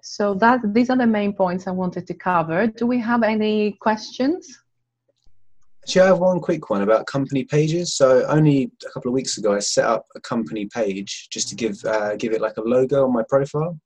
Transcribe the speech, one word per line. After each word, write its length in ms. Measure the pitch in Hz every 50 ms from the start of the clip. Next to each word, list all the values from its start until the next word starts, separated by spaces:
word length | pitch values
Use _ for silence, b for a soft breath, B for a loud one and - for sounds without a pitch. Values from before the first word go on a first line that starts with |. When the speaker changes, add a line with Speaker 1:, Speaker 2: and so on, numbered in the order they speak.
Speaker 1:
So 320 | _ - - - 214 202 202
that, 260 | 190 220 233 254 254 240 208 202
these 160 | 233 247 240
are 60 | 254
the 100 | 254 247
main 280 | 233 220 208 208 202 202
points 340 | - 190 180 175 185 185
I 40 | 190
wanted 360 | 185 185 185 180 175 185 180
to 60 | - 175
cover. 540 | 170 - 190 180 170 160 160 160 175 214
Do 180 | 226 220 - 240
we 140 | 240 254 247
have 220 | 220 226 240 240
any 520 | 226 208 220 214 214 214 214 214 208 208 202 _
questions? 760 | - 226 220 220 - - - - 247 277 339 370 - - - - _ _ _ _ _ _ _ _ _ _ _ _ _ - - - - - - - - - - - -
Speaker 2:
Actually, 180 | - - 185 185
I 20 |
have 140 | 190 185 170
one 200 | 180 185 185 175
quick 300 | 160 - 175 156 - -
one 140 | 107 98 101
about 220 | 101 110 110 113
company 380 | - - 139 135 131 139 135 127
pages. 520 | - - 151 156 156 160 175 175 170 -
So 300 | - 139 131 131 127 120 -
only 420 | 147 151 156 151 143 139 131 117 _ _ -
a 40 | -
couple 180 | - 139 - 127
of 40 | 120
weeks 240 | 135 123 - -
ago, 160 | - 104 104 101
I 60 | 101
set 240 | 101 - - - 120
up 220 | 113 117 110 - _ _
a 60 | -
company 460 | - - 127 117 110 104 113 110 101 104 -
page 540 | 120 113 101 95 98 101 - - - - -
just 200 | - - - -
to 60 | -
give, 280 | 101 120 110 101 101 -
uh, 320 | 113 110 110 104 104 104
give 160 | 101 120 113
it, 80 | 110 110
like, 160 | 107 107 -
a 60 | -
logo 420 | 110 113 123 127 131 127 143 139 135
on 80 | 131
my 120 | 123 117 110
profile. 500 | - - 135 139 139 - 147 156 175 170 156 _